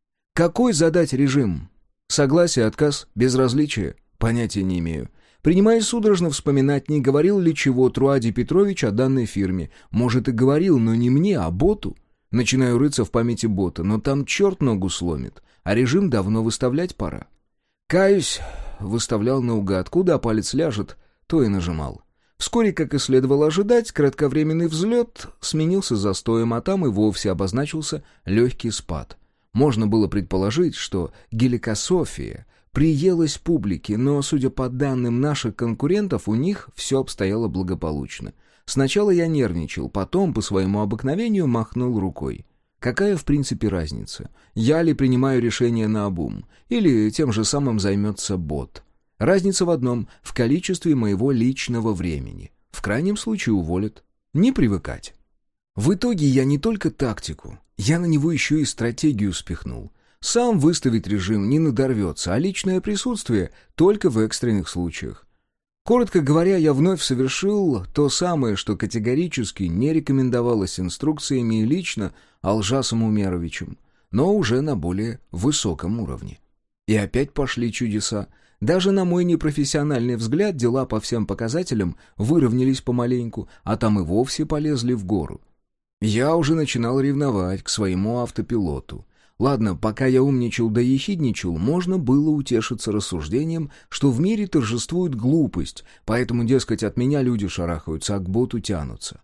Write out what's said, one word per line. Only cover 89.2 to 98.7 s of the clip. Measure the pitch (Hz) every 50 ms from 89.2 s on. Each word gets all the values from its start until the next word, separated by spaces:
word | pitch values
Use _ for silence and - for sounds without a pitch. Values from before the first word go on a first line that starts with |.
| _ _ _ -
Ладно, | 120 139 143 110 113 98 85
пока | - - 110 107 - 131
я | 131 131 131
умничал | 135 143 135 123 120 113 - 120 113 113
да | 104 120
ехидничал, | 123 127 135 135 - 208 196 165 143 117 101 - - 87 82
можно | 78 95 135 165 180 175 180 190 180
было | 135 120 135 143 151 156
утешиться | 151 143 131 - 120 110 110 - 123 - - 110
рассуждением, | 101 104 - - 92 80 76 76 104 135 156 165 165 165 147 143 - - _ _
что | - - 139 139
в | 117 131
мире | 175 202 226 208 208
торжествует | - - 151 113 104 120 113 - - 165 180 185 156 131
глупость, | 107 117 127 160 165 139 98 - 87 - - - - - - - - _
поэтому, | 107 110 123 123 113 120 120 117
дескать, | 113 135 123 - - 110 -
от | 113 98 - 120
меня | 123 139 147 139
люди | 127 123 117 104 101 92
шарахаются, | - 92 85 85 85 80 - 82 80 78 - - 101
а | 98
к | 90 92
боту | 95 117 127 - 123 110
тянутся. | - -